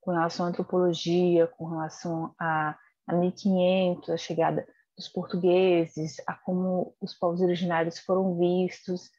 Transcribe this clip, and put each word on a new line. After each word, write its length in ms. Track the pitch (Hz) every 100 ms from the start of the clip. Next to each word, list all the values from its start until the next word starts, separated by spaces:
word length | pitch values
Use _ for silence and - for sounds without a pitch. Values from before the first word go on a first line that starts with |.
com 80 | -
relação 340 | 175 165 -
à 60 | 175
antropologia, 960 | 175 180 180 180 165 170 175 180 170 165
com 200 | - 165
relação 680 | 160 156 - 175 165 165 _
a, 400 | 165 156 151 151 _ _ -
a 80 |
mil 160 | 170 180
e 20 |
quinhentos, 760 | 185 202 185 180 185 185 180 -
a 80 | 165
chegada 500 | - 165 160 156 - _ _ _
dos 120 | -
portugueses, 1080 | - 170 180 180 180 190 175 165 - 156 - -
a 80 |
como 600 | - - 185 185 180 - _
os 140 | 196
povos 260 | - 180 175
originários 580 | 180 175 175 165 165 170
foram 400 | - 185 190 170
vistos. 720 | 175 180 180 - - 180 -